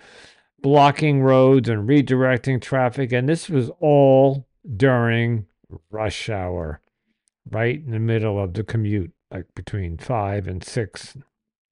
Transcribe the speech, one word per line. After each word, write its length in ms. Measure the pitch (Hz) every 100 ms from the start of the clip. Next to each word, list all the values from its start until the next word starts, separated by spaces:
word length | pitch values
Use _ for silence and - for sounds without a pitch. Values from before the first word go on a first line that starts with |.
| _ - - _ _ _
blocking 640 | 139 143 139 139 151 139
roads 480 | 131 131 131 135 117
and 180 | 110 104
redirecting 720 | 147 131 127 131 123 - 127
traffic, 520 | - 135 123 127 123
and 140 | 123 127
this 220 | 165 -
was 220 | 147 117 -
all 680 | 151 147 139 131 135 139 - _ 185 101
during 680 | 135 123 117 113 117 117 101 _ _ - _
rush 380 | 107 107 - -
hour, 540 | 101 90 90 80 76 _ _ _ _ _ _ -
right 320 | 107 117 151
in 100 | 147
the 60 | 110
middle 400 | 113 113 107 101
of 140 | 95
the 100 | 87
commute, 500 | 107 113 104 104 90 _ _
like 160 | 92 87
between 420 | - 92 104 90 80
five 500 | - 120 101 101 95
and 160 | 90
six. 540 | - 131 104 - - 131 - _ _ _ _